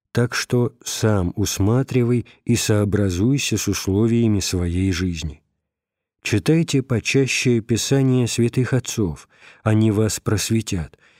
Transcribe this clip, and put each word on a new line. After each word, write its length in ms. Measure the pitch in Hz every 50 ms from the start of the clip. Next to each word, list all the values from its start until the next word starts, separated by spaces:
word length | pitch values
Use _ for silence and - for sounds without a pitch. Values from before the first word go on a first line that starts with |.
| _ _
Так 240 | - 117 123 120 -
что 400 | - - - 127 123 123 113 - _ -
сам 480 | - - - - 110 107 98 87 85 -
усматривай 920 | - 98 - - - 98 104 117 131 135 - - 127 120 117 123 120 113 - - _ _
и 120 | - 120
сообразуйся 1000 | 107 - - 110 104 104 101 98 101 101 95 87 87 104 123 143 139 - - 113
с 120 | 104 - 104
условиями 720 | 95 - - 98 95 101 113 113 117 117 117 110 104 98
своей 500 | - - - 90 87 87 85 92 95 95
жизни. 520 | 90 82 95 92 85 80 78 78 73 - _ _ _ _ _ _ _ _ _ _ _ _ _ _ _ _
Читайте 600 | - - 113 104 - 151 156 165 165 - - 135
почаще 800 | 127 - 123 107 - - - 135 135 120 - - - 127 120 113
Писания 680 | 107 - 117 101 - - 139 139 135 131 127 127 120
святых 460 | 113 - - 117 117 - 131 123 -
отцов, 560 | 135 123 - - - 117 104 85 71 - - _ _ _ - - - _
они 280 | - 110 107 107 110 110
вас 300 | 104 104 110 110 - -
просветят, 760 | - 101 107 98 - - 113 113 107 - 101 90 76 - - _ _ _ _